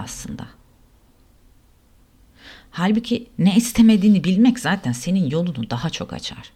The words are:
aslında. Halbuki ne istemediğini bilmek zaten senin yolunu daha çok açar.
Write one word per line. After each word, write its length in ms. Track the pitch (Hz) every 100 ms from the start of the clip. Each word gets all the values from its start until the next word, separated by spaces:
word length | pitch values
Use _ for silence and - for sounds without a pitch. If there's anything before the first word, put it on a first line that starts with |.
aslında. 420 | 107 - - - - _ _ _ _ _ _ _ _ _ _ _ _ _ _ _ _ _ _ _ - - _
Halbuki 560 | - 185 220 233 233 - -
ne 180 | 180 214
istemediğini 680 | 233 - 220 208 208 196
bilmek 340 | 160 185 247 240
zaten 340 | 156 196 123
senin 380 | 120 175 190 143
yolunu 400 | 156 175 127 113
daha 200 | 120 160
çok 220 | - -
açar. 400 | - - - -